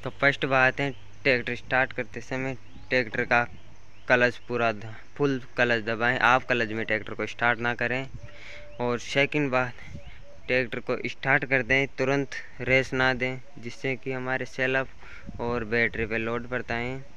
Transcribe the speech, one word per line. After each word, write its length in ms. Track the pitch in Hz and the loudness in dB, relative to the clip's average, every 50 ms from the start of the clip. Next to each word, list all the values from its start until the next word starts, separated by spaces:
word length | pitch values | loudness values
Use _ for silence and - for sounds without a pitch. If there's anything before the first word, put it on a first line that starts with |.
| - | -6
तो 60 | 131 | -6
first 360 | - - - 139 135 - - | -2 2 2 2 4 2 0
बात 340 | 139 135 131 127 131 127 - | 2 4 6 6 4 4 2
है 120 | 139 139 | -2 -2
ट्रैक्टर 640 | 131 - - - - - - 143 127 120 117 120 120 | -4 -6 -10 -10 -10 0 2 4 4 4 2 -2 -6
start 380 | 117 - - 135 127 131 131 - | -6 -4 2 2 2 2 2 0
करते 280 | - 123 107 - 120 | -6 -6 -4 -6 -8
समय 360 | 113 - 135 131 131 135 131 - - - - - - - | -6 -4 -4 -2 -2 -4 -4 -6 -8 -10 -10 -10 -4 2
tractor 340 | 131 127 123 110 - - 120 | 2 2 2 2 -2 -2 2
का 200 | - 123 120 120 - - - - - - - - - - - - | 4 4 4 4 2 -4 -10 -10 -10 -10 -10 -10 -10 -10 -10 4
क्लच 300 | - 131 123 123 123 117 | 4 6 6 6 4 2
पूरा 340 | - - - 120 120 117 113 | -2 -6 -4 -2 2 2 2
द-, 240 | 110 104 104 110 110 - - - - | 0 0 -6 -8 -8 -10 -10 -10 -4
full 240 | - 147 143 135 127 - - - | 0 0 2 2 0 -4 -6 2
क्लच 280 | - 123 120 120 117 104 | 2 4 4 4 2 2
दबाएं। 360 | 110 117 107 117 120 127 127 | -2 0 2 2 2 2 4
आप 240 | - 117 123 131 127 | 6 6 6 6 4
क्लच 260 | - 127 120 117 104 | 2 2 2 2 0
में 160 | 107 113 110 | 0 -4 0
tractor 280 | - 110 107 95 - 107 | 0 0 -2 -2 -4 -4
को 120 | 101 107 | -4 -4
start 340 | 101 - - 120 120 120 110 | -4 -2 2 2 2 4 2
ना 140 | 120 120 120 | 0 -2 -2
करें। 360 | 117 120 117 123 131 135 135 - - - - - - - - - - - - - - | 0 -2 -2 -2 -4 -4 -6 -8 -10 -10 -10 -10 -10 -10 -10 -10 -10 -10 -10 -6 -4
और 180 | 123 120 120 117 | -2 -2 -2 -2
second 520 | - - - 139 139 139 - 151 147 135 | -4 0 2 2 2 4 2 0 0 2
बात, 220 | 123 127 127 120 117 - - - - - - - - - - - - - - | 2 2 0 0 -4 -8 -10 -10 -10 -10 -10 -10 -10 -10 -10 -10 -10 -10 -4
tractor 320 | - 127 127 127 113 - 123 | 0 0 0 0 0 -4 -6
को 180 | - - 123 - - | -2 -2 -2 -2 -2
start 400 | 123 - - - 135 135 143 139 | -6 -6 -2 2 4 4 4 4
कर 160 | 120 135 131 | 2 2 2
दें, 260 | 120 107 131 135 139 | 4 4 2 2 2
तुरंत 420 | 131 - - 131 127 139 143 139 - - - - - - - | 0 0 0 2 2 2 2 0 -2 -6 -10 -10 -10 -8 -6
race 320 | 123 120 131 131 131 - - | 0 4 4 4 4 2 0
ना 200 | 131 131 131 131 | 2 4 2 2
दें, 240 | 120 123 127 131 131 - - - - | 2 0 -2 -4 -6 -8 -10 -10 -10
जिससे 360 | 113 120 - - - 135 131 | -8 -8 -8 -4 -2 -2 -2
कि 160 | 120 - 135 | -2 -4 -4
हमारे 340 | 131 127 127 127 131 127 127 | -4 -4 -2 -2 -2 -2 -4
सेल्फ 420 | - - - 131 131 131 135 131 - - - - - - - - - - - | -6 -2 -2 0 2 2 0 0 -2 -6 -10 -10 -10 -10 -10 -10 -8 -6 -4
और 220 | 120 120 120 120 113 | -2 -2 -2 -2 -2
battery 420 | 104 113 120 117 110 92 107 113 | 0 2 2 2 2 2 -2 -2
पे 120 | 101 110 | -2 0
लोड 300 | 113 113 113 117 120 120 | -2 -2 -2 -2 -4 -4
पड़ता 280 | 123 127 120 113 - 120 | -4 -4 -4 -2 -2 -4
है 300 | 117 120 123 131 135 131 - - | -4 -2 -4 -6 -6 -8 -10 -12